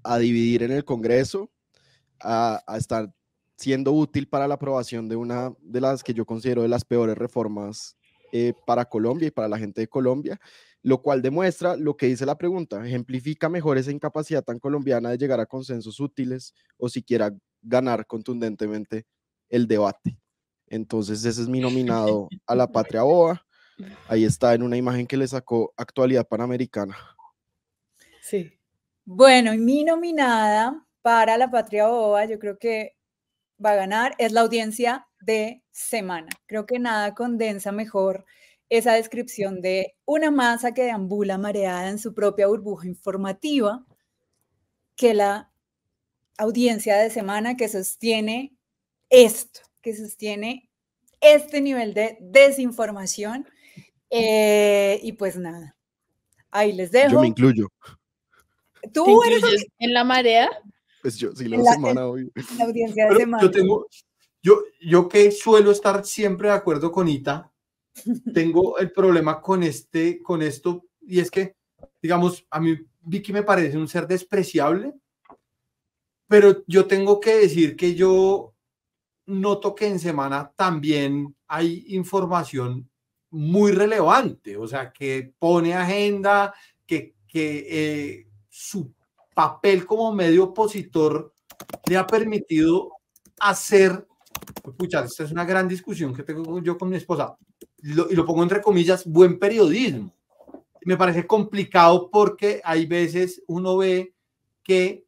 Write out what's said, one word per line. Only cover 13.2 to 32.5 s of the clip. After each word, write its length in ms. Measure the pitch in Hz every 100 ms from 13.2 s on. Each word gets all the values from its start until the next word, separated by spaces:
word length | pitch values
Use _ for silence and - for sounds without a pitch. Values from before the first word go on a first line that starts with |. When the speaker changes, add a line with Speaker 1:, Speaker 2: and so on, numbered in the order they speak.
| 135 151 160
Speaker 1:
mejor 280 | 180 156 135
esa 140 | 131
incapacidad 500 | 143 147 156 151 151
tan 160 | 123 117
colombiana 520 | 139 147 135 120 120
de 80 | 120
llegar 240 | 139 120
a 40 | 110
consensos 540 | 131 131 120 110 107
útiles 540 | 139 - 127 127 - _ _ -
o 100 | 123
siquiera 460 | 123 - 117 107 101 _ _
ganar 460 | 113 127 127 113 107
contundentemente 960 | 113 107 120 113 98 107 107 104 110 - _ _ _ -
el 180 | 123 113
debate. 500 | 107 101 - - - _ _ _ _ -
Entonces, 580 | 110 110 113 101 107 117
ese 160 | 113
es 80 | 117
mi 100 | 127
nominado 720 | 127 127 123 113 107 107 95 - -
a 80 | 120
la 160 | 123
patria 320 | 113 110 165
boba. 420 | 143 175 165 175 _ _ _ - 196 - -
Ahí 160 | 110
está 300 | 110 - 123
en 100 | 117
una 140 | 123 123
imagen 280 | 123 123 123
que 100 | 135
le 100 | 131
sacó 460 | 131 - 117 110 -
Actualidad 500 | - - 127 127 117
Panamericana. 720 | 110 123 123 123 107 101 92 - _ _ _ _ _ _ _ _ _ _ _
Speaker 2:
Sí. 320 | - 202 160 _ _ _ _ _
Speaker 3:
Bueno, 500 | - 185 269 254 226
y 40 | 220
mi 260 | 233 285
nominada 1000 | 311 330 349 311 254 226 214 208 233 311 _ _
para 360 | 233 233 220 226
la 140 | 254
patria 360 | 233 220 208 214
boba, 360 | 240 214 208 220
yo 140 | 214
creo 180 | 208